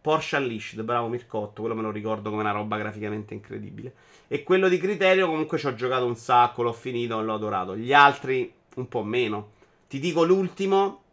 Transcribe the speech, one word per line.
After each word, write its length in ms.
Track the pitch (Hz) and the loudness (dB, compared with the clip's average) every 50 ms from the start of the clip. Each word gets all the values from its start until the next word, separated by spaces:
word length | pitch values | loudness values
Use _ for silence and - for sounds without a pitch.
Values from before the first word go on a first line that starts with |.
Porsche 360 | _ 151 156 156 156 - - | _ 2 0 0 0 -2 -2
Unleashed, 440 | 147 139 123 117 110 107 - - 107 | -2 -2 -2 -4 -6 -10 -10 -10 -8
bravo 260 | 110 113 120 120 117 113 | -4 -2 -2 -2 -2 -2
Mircotto, 520 | 120 120 120 _ - 110 104 101 - - | -6 -6 -8 _ -6 -6 -6 -6 -10 -8
quello 160 | 107 113 113 | -6 -4 -4
me 60 | 110 | -4
lo 80 | 110 110 | -4 -4
ricordo 400 | 104 107 104 110 110 104 104 110 | -6 -4 -4 -4 -4 -4 -4 -4
come 100 | 107 107 | -4 -2
una 120 | 107 104 | -2 -2
roba 260 | 101 104 107 110 104 107 | -2 -2 -2 -4 -4 -4
graficamente 560 | 107 104 104 107 107 104 107 107 104 104 110 | -4 -6 -6 -6 -6 -6 -6 -6 -8 -10 -12
incredibile. 600 | 104 104 - - 110 104 101 101 - 110 131 - _ _ _ - - _ _ | -14 -14 -12 -14 -12 -12 -12 -14 -14 -14 -16 -16 _ _ _ -20 -20 _ _
E 140 | 135 143 - | -6 -6 0
quello 240 | - 185 190 190 185 | 2 2 4 4 4
di 100 | 180 175 | 2 2
Criterio 480 | 160 190 208 160 190 185 185 185 190 | 0 -2 -2 2 4 4 4 4 4
comunque 320 | 170 160 156 156 156 170 151 | 2 0 -2 -2 -2 -2 -2
ci 80 | - | -2
ho 80 | 139 123 | -4 -4
giocato 320 | 110 123 127 131 127 123 | -2 -4 -2 0 0 0
un 100 | 120 120 | 0 -2
sacco, 460 | 113 - - 127 123 120 120 123 - | -4 -2 2 6 6 6 4 2 0
l'ho 100 | 120 120 | -2 -2
finito, 480 | 113 117 - 131 127 120 120 117 113 110 | -2 -4 -8 -6 -4 -4 -4 -2 -2 -2
l'ho 140 | 110 110 110 | -2 -2 -2
adorato. 420 | 104 107 107 104 95 92 92 95 | -2 -4 -2 -2 -4 -4 -4 -6
Gli 160 | 107 113 123 | -8 -2 4
altri 580 | 139 143 143 143 139 - - 131 131 127 120 - _ _ _ _ - | 8 8 8 8 6 2 -4 -2 -2 -2 -2 -4 _ _ _ _ -10
un 120 | - 127 123 | -10 -10 -6
po' 140 | - 120 | -4 -6
meno. 480 | 104 104 113 123 123 107 107 104 104 107 _ _ _ _ _ _ _ _ | -4 -2 0 0 0 0 -2 -6 -8 -12 _ _ _ _ _ _ _ _
Ti 100 | - 139 | -8 -4
dico 260 | 139 180 156 160 165 | -4 -2 2 2 4
l'ultimo 800 | 170 185 190 190 175 - - 196 190 196 196 202 190 - - _ _ | 4 4 4 2 -2 -4 -4 0 2 4 4 4 2 -2 -8 _ _